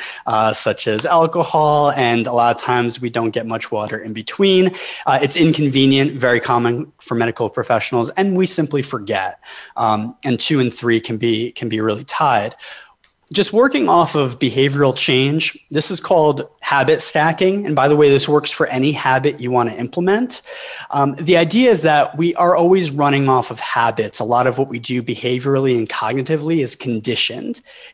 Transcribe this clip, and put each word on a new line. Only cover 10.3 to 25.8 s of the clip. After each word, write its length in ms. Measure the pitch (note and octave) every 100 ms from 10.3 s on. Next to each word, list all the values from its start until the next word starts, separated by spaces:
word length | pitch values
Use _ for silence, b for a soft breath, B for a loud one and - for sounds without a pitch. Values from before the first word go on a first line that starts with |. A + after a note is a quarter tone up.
| A#2
two 200 | - D3
and 120 | B2
three 280 | - A#2+ A2+
can 180 | A2+ A2+
be, 340 | A#2 A2 A#2+
can 140 | - A#2+
be 140 | A2
really 220 | A2 G#2
tied. 500 | C3+ - D3+ A#2 G#2+ - B B B B _ _ -
Just 200 | - G3
working 340 | G#3 C4+ C#4 A3+
off 260 | E3+ E3
of 260 | D3+ C3+ A#2+
behavioral 560 | B2 C3 C#3 C#3 C#3 B2+
change, 600 | - C3 C3+ D#3 D#3+ - -
this 180 | C#3+ D#3
is 120 | F3+
called 480 | - F3+ D3+ C3+ - _
habit 420 | - C#3+ C3 D#3
stacking. 640 | - D#3+ D#3 E3 F#3 G3 G3+
And 120 | D3+
by 100 | C#3
the 80 | D3
way, 140 | D3
this 180 | C#3 C#3
works 240 | D3 D3
for 160 | - D#3+
any 240 | B2+ C#3
habit 480 | C#3 C3+ C3 C#3+ C3+
you 120 | B2
want 180 | B2 A#2
to 100 | A2
implement. 640 | A#2+ - F3+ G#3 B3 - - B B B B
Um, 240 | C#3+ C#3 C#3
the 220 | D#3+ F3
idea 340 | E3 G#3+ B3+
is 100 | G3
that 340 | D#3+ D3+ - D3
we 180 | E3+ -
are 220 | F3 F3
always 340 | E3+ F#3+ E3
running 380 | C#3 C#3+ C#3 C#3
off 200 | C3 A#2
of 100 | A2+
habits. 580 | - - A#2 A2+ G#2+ -
A 60 | A2
lot 220 | A#2+ B2+
of 100 | A#2+
what 100 | C#3
we 120 | A#2
do 220 | A#2 B2
behaviorally 760 | A#2+ A#2+ B2 B2+ C3+ C#3 C3+
and 100 | B2